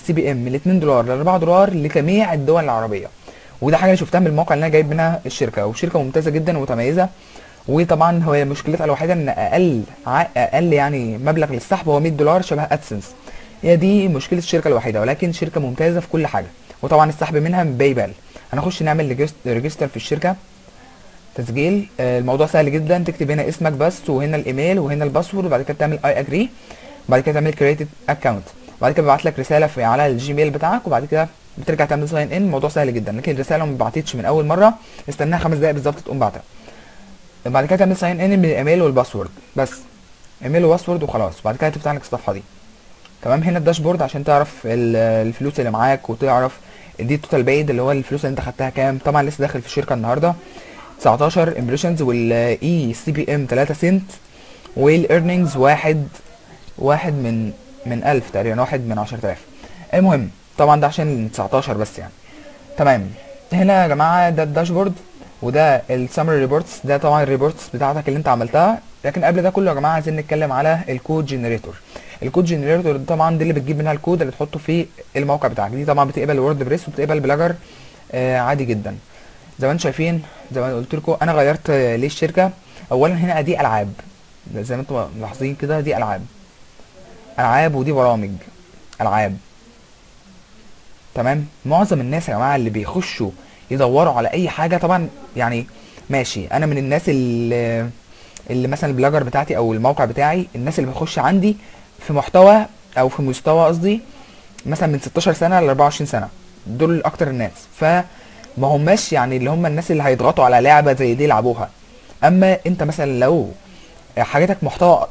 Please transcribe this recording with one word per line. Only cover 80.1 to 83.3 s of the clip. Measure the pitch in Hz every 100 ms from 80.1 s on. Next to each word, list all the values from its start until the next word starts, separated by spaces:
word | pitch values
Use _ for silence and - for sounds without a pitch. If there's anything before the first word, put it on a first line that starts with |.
| 170 151 - -
زي | 127
ما | 127 120
قلت | 127 151
لكم | 156 156
انا | 160
غيرت، | 156 139 156 -
آه، | 139 123 117
ليه | 139
الشركه. | - 160 175 185 190 - - -
اولا | 127 156
هنا | 175 175